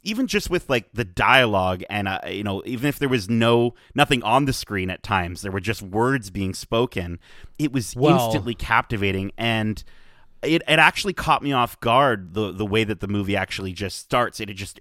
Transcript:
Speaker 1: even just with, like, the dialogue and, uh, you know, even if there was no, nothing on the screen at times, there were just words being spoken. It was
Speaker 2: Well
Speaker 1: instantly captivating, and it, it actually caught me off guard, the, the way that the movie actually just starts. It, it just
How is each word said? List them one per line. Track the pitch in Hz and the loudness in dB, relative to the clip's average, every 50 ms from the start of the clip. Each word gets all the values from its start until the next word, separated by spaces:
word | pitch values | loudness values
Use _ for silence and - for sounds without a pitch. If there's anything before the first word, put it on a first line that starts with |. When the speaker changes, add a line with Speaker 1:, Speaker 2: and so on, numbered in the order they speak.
Speaker 1:
even | - 190 214 240 262 | -8 -6 -4 -2 -2
just | 196 202 208 - - | 0 0 -2 -2 0
with, | 180 170 - - | -2 -2 0 0
like, | 131 117 - _ - | 0 0 -2 _ -6
the | 117 113 | -6 -6
dialogue | 90 87 - 107 107 127 135 123 110 104 95 92 92 92 90 - - | -4 0 2 4 6 8 8 6 6 4 2 2 2 0 -2 -4 -6
and, | 101 104 98 | -6 -4 -4
uh, | 98 95 - - | -2 -4 -4 -6
you | 85 92 98 104 | -6 -6 -6 -4
know, | 104 98 98 - | -4 -6 -6 -6
even | 107 127 113 135 | -6 -6 -2 -2
if | 147 139 - | -2 -2 0
there | 143 131 | 0 0
was | 131 117 90 98 | 0 0 0 2
no, | 117 113 113 117 117 120 120 120 - - - - - | 2 4 4 6 6 6 4 2 -2 -6 -16 -10 -6
nothing | - 143 - 143 120 101 | -6 -2 -2 -2 -2 0
on | 107 117 135 143 | 2 2 2 2
the | 131 117 | 2 -2
screen | - - - 104 95 92 92 | -4 -4 -6 -4 -4 -4 -4
at | 90 - - | -6 -8 -6
times, | - 104 92 87 87 90 - | -2 -2 -2 -2 -4 -8 -10
there | - 98 | -8 -6
were | 95 98 | -6 -6
just | 90 110 104 - | -4 -4 -6 -6
words | 101 92 92 110 117 127 139 131 104 101 | -6 -6 -2 0 0 0 0 -2 -4 -6
being | 92 101 95 92 92 | -6 -6 -4 -4 -6
spoken. | - - - 113 113 127 - - 98 87 87 85 82 _ - - - - - - | -8 -8 -4 0 0 0 0 -2 -6 -8 -8 -10 -12 _ -18 -20 -20 -20 -14 -8
It | - 151 151 123 | -4 -4 -2 -2
was | 135 104 - - | -2 -4 -4 -4
Speaker 2:
Well | 123 139 151 139 131 120 | 2 4 4 4 4 4
Speaker 1:
instantly | 113 110 107 101 120 113 | 2 0 -2 -2 -4 -6
captivating, | - - - 113 120 131 - 120 98 101 98 95 95 98 101 - | -4 0 2 4 2 2 2 -2 0 0 0 0 0 -4 -6 -6
and | - 113 117 113 110 107 107 104 - - - - - - - - - - - - - | -4 -2 0 0 0 0 -2 -2 -4 -8 -16 -18 -20 -20 -20 -20 -20 -20 -20 -14 -6
it, | - 143 160 170 - - | -2 0 0 2 2 4
it | 156 160 | 4 6
actually | 151 170 - - - 202 | 6 6 4 2 -4 -4
caught | 175 - - 160 147 - - | -4 -2 0 2 2 2 2
me | 143 | 0
off | 139 123 120 113 - - | 2 2 2 0 -2 -4
guard, | - 117 117 131 143 135 113 98 92 82 90 | 0 4 4 6 6 4 2 0 -4 -6 -4
the, | 107 107 95 87 | -2 -2 -2 -2
the | 95 107 | -4 -2
way | 98 101 110 110 | 0 2 2 2
that | 104 107 - | 0 -2 -6
the | 104 98 | -4 -4
movie | 101 101 98 95 101 | -2 -2 0 0 0
actually | 95 95 - - - 95 95 90 | -2 -2 -4 -6 -8 -8 -8 -6
just | 87 101 92 - - | -6 -6 -8 -8 -10
starts. | - - 139 123 120 98 - - | -6 -2 0 0 0 0 -2 -8
It, | 107 101 | -10 -10
it | 104 | -10
just | 101 98 - - - | -10 -12 -12 -14 -16